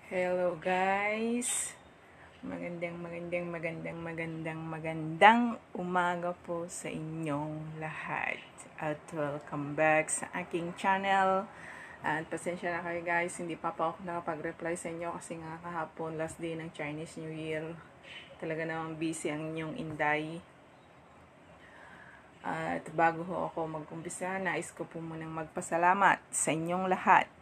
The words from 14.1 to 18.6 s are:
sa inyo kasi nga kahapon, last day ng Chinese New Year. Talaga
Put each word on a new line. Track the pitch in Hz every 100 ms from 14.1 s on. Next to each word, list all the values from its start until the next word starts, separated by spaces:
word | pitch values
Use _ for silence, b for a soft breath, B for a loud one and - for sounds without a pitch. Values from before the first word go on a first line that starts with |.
| 170 175 156 165 165 165 175
sa | 175
inyo | 165 170 170
kasi | - 165
nga | 160 165
kahapon, | 170 170 156 - 160 156
last | 160 -
day | 165 160
ng | 160 -
Chinese | 147 151 165 -
New | 160
Year. | 160 156 156 160 165 - - B B B -
Talaga | 165 160